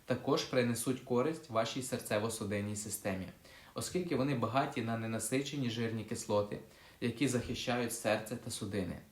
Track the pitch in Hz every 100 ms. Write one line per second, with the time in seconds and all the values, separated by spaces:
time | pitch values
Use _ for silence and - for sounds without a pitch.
0 | - 120 - 147 - 131 120 117 131 127
1 | - 123 147 160 - 113 117 135 123 123
2 | - 107 113 110 101 101 104 104 107 -
3 | 104 92 90 - - - - - - 180
4 | 170 127 139 123 113 135 147 127 113 113
5 | 113 113 - 131 139 147 120 113 113 110
6 | 104 107 - 104 104 - - - - -
7 | 117 - 135 120 123 113 - 120 117 -
8 | 110 110 - 120 - - 104 104 87 -
9 | -